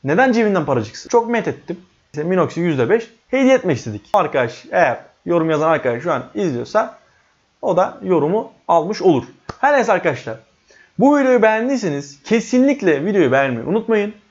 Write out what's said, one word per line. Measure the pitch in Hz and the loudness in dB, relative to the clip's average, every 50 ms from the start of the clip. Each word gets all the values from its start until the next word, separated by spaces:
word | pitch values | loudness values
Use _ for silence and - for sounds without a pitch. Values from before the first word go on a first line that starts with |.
| - | -2
Neden | 135 151 196 262 262 | -2 0 2 2 2
cebinden | 226 226 226 214 196 180 151 | 2 2 2 2 0 0 0
para | 139 139 120 107 | 0 -2 -2 -2
çıksın? | 107 - - - - | -4 -12 -20 -12 0
Çok | - 240 226 220 | 0 0 0 0
met | 240 233 190 156 | -4 -2 -2 -4
ettim. | 123 - - - 170 - - _ _ _ _ _ - | -8 -8 -10 -12 -12 -12 -14 _ _ _ _ _ -10
İşte | 147 151 | -8 -4
Minox'u | 170 185 185 160 135 - 165 | -2 0 0 0 -2 -2 -4
yüzde | 175 175 156 135 156 147 | -2 -2 0 0 0 2
beş | 196 233 226 - _ _ _ _ | 0 0 -2 -6 _ _ _ _
hediye | - 262 269 254 269 | -2 2 4 4 4
etmek | 247 - 185 147 110 | 2 2 0 -4 -2
istedik. | - 117 104 107 _ _ - | -4 -10 -10 -10 _ _ 0
Arkadaş, | 202 175 151 - 139 123 117 - - - - | 0 0 0 0 -2 -2 -2 -4 -12 -14 -4
eğer | - 185 170 135 98 - - - _ _ _ | 0 0 2 2 0 -4 -8 -20 _ _ _
yorum | 170 170 170 160 160 | -2 0 0 0 0
yazan | 160 151 156 160 | 0 0 2 0
arkadaş | 160 147 - 131 117 113 - | 0 0 0 -2 -4 -2 -4
şu | 175 156 | -4 -4
an | 220 - - _ | -4 -6 -8 _
izliyorsa | - 202 170 135 117 123 - - 208 240 247 - - _ _ _ _ _ _ _ _ _ _ _ _ | -4 -4 -4 -4 -4 -8 -2 -2 -2 -2 -2 -8 -20 _ _ _ _ _ _ _ _ _ _ _ _
o | - - 180 170 | -4 -2 0 0
da | 185 - - - 202 | 0 -2 -4 -10 -4
yorumu | 185 180 160 139 151 185 220 254 - _ _ _ - | 0 0 2 2 0 -2 -2 -4 -6 _ _ _ 0
almış | - 170 156 175 214 - | 0 0 0 -2 -6 0
olur. | - 190 160 127 - - - _ _ - - - | 2 2 2 2 0 -6 -20 _ _ -18 -8 -2
Her | - 277 294 | 0 2 2
neyse | 277 226 - 208 | 2 2 2 0
arkadaşlar. | 180 180 170 139 123 - - 110 110 _ _ _ _ _ _ _ _ - _ _ - | 0 0 -2 -4 -4 -8 -12 -12 -14 _ _ _ _ _ _ _ _ -20 _ _ 2
Bu | 208 277 294 285 | 4 4 4 4
videoyu | 277 262 254 240 | 4 4 4 4
beğendiyseniz | 208 220 220 220 226 254 277 247 214 175 143 143 143 - - _ _ | 4 4 2 2 -2 -2 -4 -2 -2 -4 -4 -4 -8 -10 -18 _ _
kesinlikle | - 220 233 220 - - 254 254 277 285 - 208 180 156 135 147 | 0 0 0 0 0 2 2 4 4 2 2 2 0 0 2 0
videoyu | 196 202 202 160 127 | -2 2 2 2 4
beğenmeyi | 127 135 139 135 123 113 117 135 | 4 2 0 0 -2 -4 -4 -4
unutmayın. | 180 226 214 233 226 214 202 214 214 - _ _ | -4 -4 -2 0 -2 -2 -2 -4 -8 -14 _ _